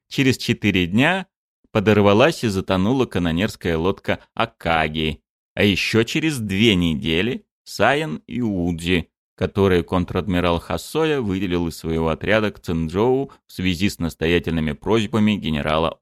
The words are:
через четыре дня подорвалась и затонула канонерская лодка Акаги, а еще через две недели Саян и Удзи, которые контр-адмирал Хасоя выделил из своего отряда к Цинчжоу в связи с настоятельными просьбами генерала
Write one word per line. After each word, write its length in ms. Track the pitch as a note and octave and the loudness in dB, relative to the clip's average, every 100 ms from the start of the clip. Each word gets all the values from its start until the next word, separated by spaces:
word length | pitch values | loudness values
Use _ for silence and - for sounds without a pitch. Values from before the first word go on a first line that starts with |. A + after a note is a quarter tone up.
| _ | _
через 300 | - C3 A#2+ | 0 0 0
четыре 500 | - A2+ G#2 F#2 F2 | -2 0 0 0 0
дня 380 | G2+ C#3+ F#3+ F3+ _ _ _ _ | 2 2 0 -6 _ _ _ _
подорвалась 720 | A2 G2+ D3 G2+ G2+ C#3 D#3+ | 0 4 4 6 6 4 2
и 40 | A#2 | -2
затонула 580 | F#2+ F2+ F#2+ G2 C3+ B2 | -2 0 0 2 0 -2
канонерская 720 | F#2+ F2 D#2+ G#2+ - G2 D#2+ | -2 -2 0 -2 -4 -2 0
лодка 420 | E2+ G2 - F2+ - | 0 -2 -4 -6 -6
Акаги, 880 | - A2+ - E2+ D#2+ D#2 D#2 D#2 D2+ _ _ _ | -6 -6 -4 -2 0 0 -2 -4 -4 _ _ _
а 100 | - | 0
еще 400 | G2+ F#2 - A2 | 2 2 0 0
через 360 | A#2 D#3+ D#3 C#3+ | 0 -2 -2 -4
две 360 | G#2+ F#2+ A2+ F#2+ | -2 2 4 4
недели 680 | F2 D2+ D#2+ D#2+ G#2 G#3 - _ - | 2 -2 -2 -2 -2 -6 -12 _ -16
Саян 560 | - A2 C#3 D#3 - - | -2 0 0 -4 -10 -10
и 160 | - | -6
Удзи, 680 | A#2 G2 F2 E2+ E2+ F2+ - _ _ _ | -2 -2 -2 -2 0 0 -2 _ _ _
которые 480 | F2+ - G2 F2+ | -4 2 2 2
контр-адмирал 760 | E2+ F#2 E2+ F#2+ E2+ F2+ F2 E2+ | 0 -2 -2 -4 -2 0 0 0
Хасоя 600 | - F2 - D3+ D#3+ C#3+ | -2 -6 -4 -2 0 0
выделил 480 | A2 F#2+ F#2+ F2 E2+ | -2 -2 -2 -2 -2
из 100 | - | -4
своего 320 | E2 D#2+ D#2+ | -4 -2 0
отряда 420 | D#2 E2+ G#2+ G#2+ | -2 0 0 0
к 100 | G2+ | -4
Цинчжоу 680 | - E2+ D#2+ F2 A#2 C3 C3+ - _ | -6 -4 -2 0 0 0 -4 -12 _
в 60 | |
связи 380 | - F#2 E2+ G2 | -4 -2 0 -2
с 100 | - | -2
настоятельными 720 | E2+ - D#2+ E2+ E2 E2 D#2 | -6 -4 0 0 0 -2 -2
просьбами 640 | C#2+ - A2+ G#2+ A2+ G#2+ | -4 -2 0 0 0 2
генерала 640 | G#2 D#2 D2+ D#2 D#2 E2 - | 0 -2 -4 -2 0 -2 -4